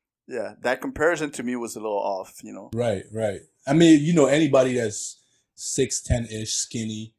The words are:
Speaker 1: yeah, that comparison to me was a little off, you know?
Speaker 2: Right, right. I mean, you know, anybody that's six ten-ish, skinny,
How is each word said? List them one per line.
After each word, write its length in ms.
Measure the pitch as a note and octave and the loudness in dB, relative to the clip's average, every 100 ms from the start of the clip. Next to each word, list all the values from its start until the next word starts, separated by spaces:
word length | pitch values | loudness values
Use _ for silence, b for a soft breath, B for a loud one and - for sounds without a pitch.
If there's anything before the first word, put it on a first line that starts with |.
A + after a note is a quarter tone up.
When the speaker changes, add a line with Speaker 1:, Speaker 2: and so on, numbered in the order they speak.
| _ _ - | _ _ -12
Speaker 1:
yeah, 260 | B2 G2+ A2 | -8 -8 -4
that 180 | B2 B2+ | -4 -2
comparison 500 | C#3 B2+ D#3 E3 D3+ | -6 0 2 2 -4
to 100 | - | -6
me 140 | A#2+ B2 | -6 -6
was 180 | A#2 | -8
a 60 | A2 | -8
little 180 | G#2+ G2+ | -4 -2
off, 400 | G2+ F#2+ F#2+ - | -2 -6 -8 -16
you 80 | A2 | -16
know? 180 | G2+ G2+ | -16 -10
Speaker 2:
Right, 280 | A2 A#2+ G2 - | -4 -2 -4 -6
right. 280 | A2 A2 F#2+ - _ - | -4 -4 -6 -14 _ 0
I 60 | |
mean, 260 | D3+ E3 D#3 | 6 8 8
you 120 | D3 | 6
know, 120 | F3 B2+ | 4 6
anybody 500 | D3 D3+ C#3 C3 B2 | 4 4 4 4 0
that's 440 | A2+ G#2 - - _ _ _ - | -4 -6 -12 -14 _ _ _ -14
six 440 | - - C3 - | -8 -2 -2 -4
ten-ish, 520 | - B2 A2 A2 A2 | -2 -2 -2 -8 -6
skinny, 580 | - - A#2+ A2 A2 A2 | -6 -6 -8 -8 -8 -12